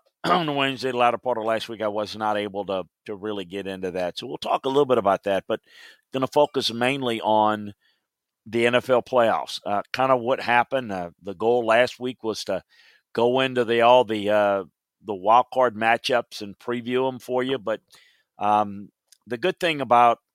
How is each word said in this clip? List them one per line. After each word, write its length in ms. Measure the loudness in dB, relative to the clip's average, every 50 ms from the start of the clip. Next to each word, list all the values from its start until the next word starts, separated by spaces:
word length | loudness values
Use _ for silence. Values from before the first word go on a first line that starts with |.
| -4 _
<clears throat> 140 | _ _ -2
on 320 | 0 0 0 0 -2 -2
Wednesday, 340 | -2 -2 -2 -2 -4 -4 -4
the 60 | 0
latter 220 | 2 2 2 2 0
part 200 | -4 -4 -4 -2
of 60 | -2
last 240 | -2 -2 -2 -4 -8
week, 140 | -8 -6
I 60 | -4 -4
was 280 | -2 -4 -6 -6 -6
not 200 | -4 -4 -2 -2
able 280 | -2 -4 -4 -6 -6 -6
to, 180 | -4 -4 -6 -6 -8 _ _ _
to 80 | -14 -12
really 300 | -10 -8 -8 -8 -8 -10
get 220 | -10 -10 -10 -8
into 240 | -8 -8 -8 -8 -6
that. 260 | -4 -4 -4 -6 -6 -8
So 80 | -10
we'll 120 | -12 -12 -10
talk 260 | -4 -4 -4 -2 -2
a 40 | 0
little 180 | 0 2 2
bit 120 | 2 2 2
about 260 | 2 2 0 0 0
that, 200 | -2 -2 -2 -2 -4
but 120 | -6 -6 _ _ -20 -20 -20 -20 -20 _ _ _
gonna 160 | -6 -6 -4 0
focus 440 | 2 2 0 2 0 -4 -4 -4
mainly 480 | -4 -2 -2 -2 -2 -2 -4 -4 -4 -2
on 540 | -2 0 2 2 2 2 0 -2 -6 -12 -14 _ _ _ _ _ _ _ _ _ _ _ _ _ _
the 200 | -6 -2 0 2
N 80 | 2 2
F 140 | 2 2 2
L 140 | 0 0
playoffs, 580 | 0 0 2 2 2 2 2 0 -4 -6 -10 -10 -6
uh, 160 | -4 -4 -4 -4 -4
kinda 240 | -4 -2 0 2 2
what 240 | 0 0 -2 -4 -2
happened. 500 | 0 2 2 2 2 2 -2 -4 -4 -4
Uh, 200 | -6 -6 -6 -8 -12 _
the 120 | -14 -12 -8
goal 320 | -2 0 0 2 2 2
last 320 | 4 4 4 4 2 -2 -6
week 240 | -10 -10 -10 -8
was 220 | -8 -8 -6 -6 -6
to 180 | -6 -6 -6 -8 _ _ _ _ _ _ _ _ _
go 280 | 0 2 2 2 4 2
into 240 | 0 0 0 0 0
the, 160 | 2 2 6
all 240 | 6 8 8 6 6
the, 260 | 2 -2 -2 0 2
uh, 340 | 2 4 4 4 2 0 -2 -8 _ _ _ _ _ _ _
the 100 | -10 -8
wild 320 | -2 2 4 6 6 4 2
card 220 | 0 0 0 0 0
matchups 640 | 0 0 2 2 0 0 -2 -2 -2 -2 _ -10 -14
and 160 | -12 -14 -14
preview 520 | -12 -8 -6 -6 -6 -4 -4 -2 -2 -2 -2
'em 100 | -4 -8
for 240 | -8 -6 -4 -4
you. 160 | -2 -2 -4 -4
But, 220 | -4 -6 -6 -6 _ _ _ _ _ _ _ _ _ _ _ -4
um, 520 | 0 2 2 2 0 -2 -6 -12 -16 -18 _ _ _ _ _ _ _
the 120 | -10 -6 -4
good 200 | -2 -4 -2 -2
thing 220 | -2 -2 -2 -2
about 380 | 0 4 6 6 6 6 4 2 _ _